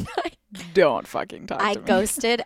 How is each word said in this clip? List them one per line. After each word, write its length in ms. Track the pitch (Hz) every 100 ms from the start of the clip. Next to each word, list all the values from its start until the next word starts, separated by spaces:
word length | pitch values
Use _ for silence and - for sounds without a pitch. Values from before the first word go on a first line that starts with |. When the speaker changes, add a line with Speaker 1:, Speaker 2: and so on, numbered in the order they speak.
Speaker 1:
<laughs> 0 |
night. 360 | - - 339 - _ 196 175
Speaker 2:
Don't 320 | 170 160 113 -
fucking 400 | - - - -
talk 160 | -
Speaker 1:
I 120 | 196
Speaker 2:
to 60 | -
me. 60 | -
Speaker 1:
ghosted 580 | 190 208 - 226 233